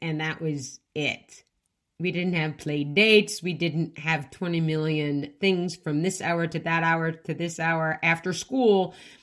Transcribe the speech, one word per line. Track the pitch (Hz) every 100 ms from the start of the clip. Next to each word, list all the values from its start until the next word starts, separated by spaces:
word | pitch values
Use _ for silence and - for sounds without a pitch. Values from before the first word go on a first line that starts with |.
and | 165 156
that | 156 -
was | 160 143 127 - _ 151
it. | 139 - _ - _ _ _ _ _ -
We | 175
didn't | 175 180
have | 160 156 -
play | 151 147
dates. | 143 147 220 214 208 -
We | 175
didn't | 156 170 156 160 -
have | 151 160 143
twenty | - 175 170
million | 160 156 156 151 147 143 - -
things | 196 180 175 -
from | - 147
this | 175 185
hour | - 170 165
to | 165
that | 165 165
hour | 165 165 165
to | 160 -
this | 160 170 165
hour | 165 165 160 156
after | 165 165 185
school | 175 - 262 233 196 180 - - -